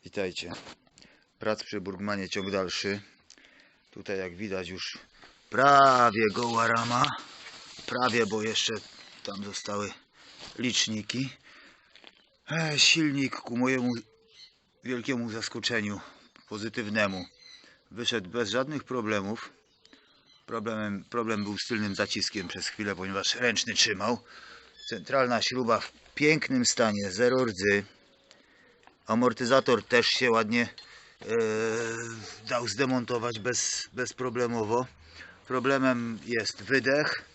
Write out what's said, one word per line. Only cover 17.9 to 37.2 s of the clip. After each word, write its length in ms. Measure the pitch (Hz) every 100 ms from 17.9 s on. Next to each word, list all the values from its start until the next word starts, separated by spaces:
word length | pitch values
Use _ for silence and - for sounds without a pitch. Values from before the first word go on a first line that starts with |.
wyszedł 380 | 101 117 120 90
bez 200 | 113 110
żadnych 340 | 117 131 151
problemów. 680 | - 127 107 107 98 113 - _ _ _ _ - _ _ _ _ -
Problemem, 580 | 113 110 110 107 101
problem 400 | 85 120 113 107
był 140 | 104 101
z 100 | -
tylnym 280 | 117 104 98
zaciskiem 520 | 101 104 - 101 87
przez 200 | 95 -
chwilę, 280 | - 104 92
ponieważ 400 | 95 98 95 -
ręczny 380 | 120 107 -
trzymał. 500 | 101 - 98 104 120 - - - - - - -
Centralna 520 | 113 82 135 127 120
śruba 380 | - 127 117 110
w 120 | - - - -
pięknym 500 | 147 156 - 131 120
stanie, 460 | - 117 104 101
zero 340 | 92 123 131 123
rdzy. 380 | 92 101 101 101 - _ _ _ - _ _ _ _ - _ -
Amortyzator 760 | 113 123 113 120 135 120 117
też 240 | - 123 110
się 240 | - 127
ładnie, 380 | 113 107 120 117 - - - - _
e, 60 | - 113 113 110 113 113 113 113 117 113 104 - -
dał 180 | 123 120
zdemontować 720 | 101 131 127 117 120 117 113
bez, 500 | 104 120 - - -
bezproblemowo. 920 | 107 120 - 127 117 123 117 107 117 123 - - - - - -
Problemem 720 | 127 123 139 131 123 117 113 -
jest 380 | 117 98 -
wydech. 580 | 104 135 127 143 147 -